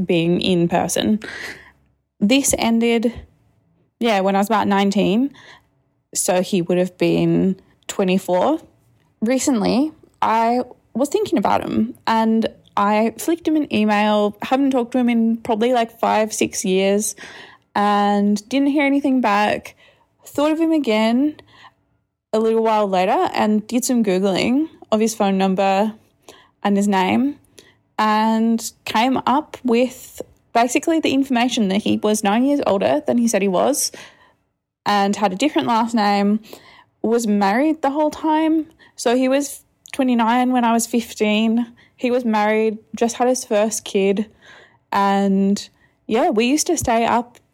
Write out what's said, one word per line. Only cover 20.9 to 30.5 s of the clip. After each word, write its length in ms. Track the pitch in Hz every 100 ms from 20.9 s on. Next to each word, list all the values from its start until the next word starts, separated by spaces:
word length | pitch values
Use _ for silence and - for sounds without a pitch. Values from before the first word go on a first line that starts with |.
| 214 220 240 302 302 - - - _ _ _ _ _ _
a 80 | 220
little 240 | 226 226
while 240 | 226 214 202
later 420 | 185 190 302 359
and 360 | - 214 214 -
did 180 | 240 -
some 180 | 247
Googling 640 | 202 185 196 175 214 269 320 - -
of 80 | 214
his 140 | 220
phone 240 | - 202 190
number 560 | 190 190 196 190 220 - _ _ - - _ _
and 120 | 208 202
his 120 | 208
name 500 | 190 185 226 269 285 _ - - _ _ -
and 720 | 214 214 220 220 226 226 - - -
came 320 | 220 254 254 -
up 300 | 269 302 -
with 560 | 247 233 247 - - - - _ _